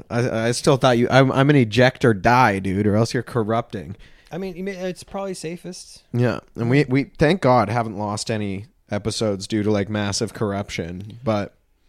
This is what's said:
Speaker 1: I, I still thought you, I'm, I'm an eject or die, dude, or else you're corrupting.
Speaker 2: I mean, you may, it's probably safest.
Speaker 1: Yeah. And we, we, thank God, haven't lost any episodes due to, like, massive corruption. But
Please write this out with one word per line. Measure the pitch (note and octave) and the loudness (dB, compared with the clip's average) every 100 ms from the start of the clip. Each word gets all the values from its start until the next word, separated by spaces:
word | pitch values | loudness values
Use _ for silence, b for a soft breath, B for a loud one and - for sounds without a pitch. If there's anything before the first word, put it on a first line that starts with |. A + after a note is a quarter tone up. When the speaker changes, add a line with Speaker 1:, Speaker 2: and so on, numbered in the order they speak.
| - | -6
Speaker 1:
I, | A#2+ B2 A2 A2+ | -2 -2 -2 -2
I | |
still | B2 - C3+ | 0 2 4
thought | C3+ A#2+ | 4 4
you, | A#2+ | 4
I'm, | C3 C3+ | 4 4
I'm | C3 C3+ | 4 4
an | D3 | 4
eject | A2+ G#2+ B2 - | 4 4 2 4
or | B2+ | 2
die, | G#2 A2+ A#2+ B2 G2 | 4 4 4 4 2
dude, | F#2+ F#2 G#2 | -2 0 2
or | G2+ | 2
else | A#2 | 0
you're | B2 | -2
corrupting. | A2+ B2 G#2 A2+ A#2 G#2+ D#2 F#2+ b b b | -4 -4 -2 -2 -4 -8 -10 -14 b b b
Speaker 2:
I | E3 | -10
mean, | F#3+ E3+ | -10 -10
you | |
may, | F#3+ F#3+ | -10 -8
it's | F#3 F3 | -8 -10
probably | - G3 G3 | -12 -10 -8
safest. | F3+ D#3+ F3 F3 F#3 - - _ | -8 -10 -12 -14 -18 -20 -20 _
Speaker 1:
Yeah. | A#2+ B2 E2 - - | 0 0 -2 -8 -6
And | A2+ | 2
we, | C3+ C#3+ | 2 2
we, | C3 - | 0 -2
thank | - D3+ F#3 | 0 2 2
God, | C3 B2 G2+ | 2 2 2
haven't | A#2 A2+ G2 | -2 -4 -6
lost | G#2 G2+ - | -6 -6 -4
any | A2 G#2 F#2 G#2 _ - | -4 -4 -6 -12 _ -8
episodes | G#2 G#2+ G#2 A2 G2 G2 | -6 -4 -2 -2 -4 -4
due | A2 | -2
to, | G#2 | 0
like, | G#2 G2+ | 0 -2
massive | G#2+ G2+ G2 G#2+ | -4 -4 -4 -6
corruption. | - G#2+ G2 G2+ - E2+ F2+ G#2 A#2 | -4 -4 -4 -6 -8 -8 -10 -14 -8
But | B2 G#2+ G2 _ _ _ | -4 -2 -4 _ _ _